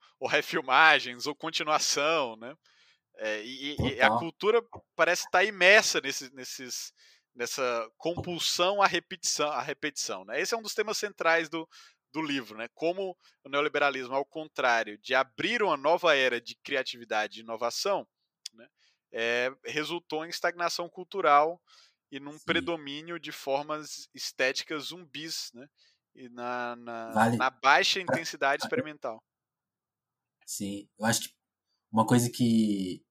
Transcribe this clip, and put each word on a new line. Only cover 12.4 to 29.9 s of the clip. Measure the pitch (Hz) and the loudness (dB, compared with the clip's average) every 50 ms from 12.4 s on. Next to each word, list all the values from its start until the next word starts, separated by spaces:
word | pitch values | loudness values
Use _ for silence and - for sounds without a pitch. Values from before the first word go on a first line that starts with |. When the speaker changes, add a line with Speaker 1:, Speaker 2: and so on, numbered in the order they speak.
| 117 104 107 110 | -4 -8 -10 -12
Speaker 1:
né? | 117 117 _ | -12 -12 _
Como | - 156 165 175 190 196 185 180 _ _ _ _ _ _ | -2 -2 -2 0 -2 -4 -8 -8 _ _ _ _ _ _
o | 135 | -4
neoliberalismo, | 139 143 147 147 139 147 147 139 135 131 127 120 131 | -2 0 0 0 2 2 2 2 0 -2 -6 -4 -2
ao | 139 143 | -4 -4
contrário | _ - 160 156 156 - - 131 127 117 113 110 104 104 104 | _ -8 -12 -12 -10 -6 0 2 4 4 4 2 -2 -6 -12
de | - - 131 | -4 0 2
abrir | 131 135 131 _ - - 190 233 240 214 | 2 2 2 _ -6 -4 -2 0 0 2
uma | 185 156 139 | 0 0 2
nova | 135 151 170 175 - 165 147 | 2 2 2 4 4 4 4
era | 135 131 127 120 117 | 6 4 4 2 0
de | - - 120 _ - | -4 -8 -18 _ -10
criatividade | - 139 135 131 - - 120 120 110 110 107 107 104 101 110 | -6 -4 -4 -4 -4 -8 -12 -8 -4 -2 -2 -2 -2 -6 -12
e | 113 | -10
inovação, | 113 113 107 120 120 - - - 196 196 165 110 _ _ _ _ _ _ _ - - _ | -10 -8 -4 -4 -4 -2 -2 -2 0 -2 -2 -4 _ _ _ _ _ _ _ -18 -18 _
né, | 113 120 _ _ _ _ _ _ _ _ _ | -18 -20 _ _ _ _ _ _ _ _ _
é, | - 117 113 117 120 120 123 131 135 135 - | -6 -4 -2 0 0 0 0 -2 -4 _ -12
resultou | 113 117 151 151 147 170 175 _ - 156 156 160 | -6 -4 -4 -4 -4 -6 -8 _ -6 -6 -6 -6
em | 170 | -6
estagnação | 165 - - 175 170 175 175 165 - - 175 170 | -8 -4 -4 -4 -2 -2 -4 -4 -2 -4 -8 -8
cultural | - - 180 _ - 196 170 151 147 147 151 160 175 175 _ _ - - _ _ _ _ _ _ | -10 -14 -16 _ -6 0 4 6 6 8 6 4 0 -4 _ _ -20 -20 _ _ _ _ _ _
e | 139 135 | -16 -14
num | 143 147 151 156 | -14 -14 -16 -14
Speaker 2:
Sim. | - | -4
Speaker 1:
predomínio | - 165 170 139 160 170 160 147 139 143 151 160 170 175 165 | -2 -2 -2 0 -2 -6 -6 -6 -12 -12 -12 -10 -10 -12 -12
de | 147 151 | -12 -14
formas | - - - 139 135 139 147 151 151 151 151 143 - - - _ _ | -14 -10 -4 -2 -2 -2 -2 -4 -8 -8 -8 -12 -14 -14 -16 _ _
estéticas | 127 - - - - 131 131 139 - - - 160 147 131 | -12 -12 -12 -4 -2 0 0 0 -2 -6 -6 -8 -8 -8
zumbis, | 120 156 180 175 143 123 143 156 165 156 - - - _ | -10 -12 -14 -18 -16 -14 -14 -10 -10 -8 -10 -10 -12 _
né? | 117 135 147 _ _ _ _ _ _ _ _ _ | -18 -20 -20 _ _ _ _ _ _ _ _ _
E | - 131 120 | -20 -20 -18
na, | 120 120 120 123 123 123 120 120 120 | -12 -8 -6 -6 -4 -4 -4 -6 -8
na, | 120 120 120 117 113 113 113 110 | -10 -12 -12 -10 -10 -10 -4 2
Speaker 2:
Vale | 110 110 117 120 113 | 2 2 2 2 2
Speaker 1:
na | 127 131 | 0 0
baixa | - - - 135 147 175 190 - - 190 180 | 0 2 4 6 6 6 6 2 0 -2 -2
Speaker 2:
pra | 175 - | -2 -2
Speaker 1:
intensidade | 165 165 - - 147 143 139 143 151 - | -2 -2 -6 -6 -2 0 0 0 0 -2
Speaker 2:
a | |
Speaker 1:
experimental. | - 156 - - 151 151 143 - 123 110 113 _ _ _ _ _ _ _ _ _ _ _ _ _ _ | -4 -4 -4 -4 -6 -10 -10 -10 -10 -10 -10 _ _ _ _ _ _ _ _ _ _ _ _ _ _